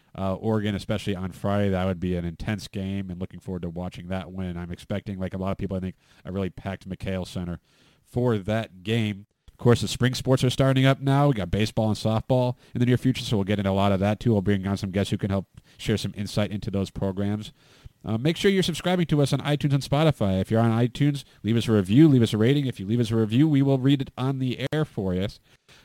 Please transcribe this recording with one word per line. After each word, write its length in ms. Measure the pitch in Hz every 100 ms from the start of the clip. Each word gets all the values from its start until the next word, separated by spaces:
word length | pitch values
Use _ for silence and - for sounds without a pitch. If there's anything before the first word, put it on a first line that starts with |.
| _ -
uh, 180 | 95
Oregon, 400 | 95 110 110 104
especially 400 | 98 - 107 -
on 160 | 92 92
Friday. 400 | - 101 101 101
That 160 | 92 92
would 140 | 90
be 160 | 90 90
an 80 |
intense 440 | 85 82 - 104 -
game, 420 | 98 95 98 95
and 100 | 87
looking 200 | 92 90
forward 220 | - 90
to 80 | 85
watching 380 | 85 90 - 87
that 220 | 95 80
one. 160 | 92 92
And 120 | 85
I'm 120 | 85
expecting, 460 | 87 - 101 104 95
like 160 | 92
a 40 | 92
lot 140 | 95
of 60 | 95
people, 180 | 95 95
I 40 |
think, 160 | 92 - _ _
a 80 | 78
really 180 | 92 92
packed 380 | - 98 92 95
McKale 380 | 90 98 95 90
Center 340 | 95 87 85 _ _ _ _
for 340 | _ 123 123 107
that 440 | 92 110 110 92
game. 440 | 92 113 107 98 104 _ -
Of 100 | -
course, 240 | 120 117
the 60 | 98
spring 260 | - 123
sports 280 | 131 127 131
are 80 | -
starting 340 | - 135 131
up 160 | 135 135
now. 280 | 139 139 143
We 60 |
got 160 | 110 87
baseball 360 | 98 110 - 110
and 100 | 101
softball 600 | 110 110 - 127 123 123 -
in 60 | 117
the 60 | 123
near 100 | 123
future, 260 | 131 123
so 140 | - 104
we'll 80 |
get 160 | 95 104
into 100 | 98
a 20 |
lot 200 | 95 101
of 80 | 98
that, 180 | 98 107
too. 140 | 120
We'll 100 | 104
bring 240 | 95 101 95
on 100 | 98
some 140 | 98
guests 220 | 92 95
who 40 | 104
can 140 | 104
help 160 | 98 85 - _ -
share 180 | - 104
some 160 | 101 -
insight 340 | 101 - 101
into 220 | 104 107
those 180 | 98 95
programs. 600 | - 98 95 101 107 107 - _ - - _
Uh, 140 | - 113
make 180 | 143 170
sure 140 | 202
you're 140 | 190
subscribing 420 | 175 156 175 180 170
to 160 | 147
us 100 | 139
on 60 | 135
iTunes 320 | - 147 147
and 100 | 139
Spotify. 580 | - 139 160 - 101 95
If 100 | 95
you're 100 | 113
on 120 | 117
iTunes, 500 | 113 120 - 143 143 - _
leave 120 | 104 117
us 120 | 110
a 40 |
review, 360 | 107 92 117 160
leave 120 | 131
us 120 | 113
a 60 | 107
rating. 280 | 113 147 131
If 140 | -
you 60 | 95
leave 120 | 117
us 140 | 110
a 40 | 113
review, 320 | 110 117 160
we 140 | 139
will 160 | 139 135
read 240 | 131 139
it 80 | 131 -
on 220 | 131 135
the 260 | 131 113 131
air 120 | 151
for 300 | 151 - 95
you. 80 | 90
I 500 | 110 - _ _ _ -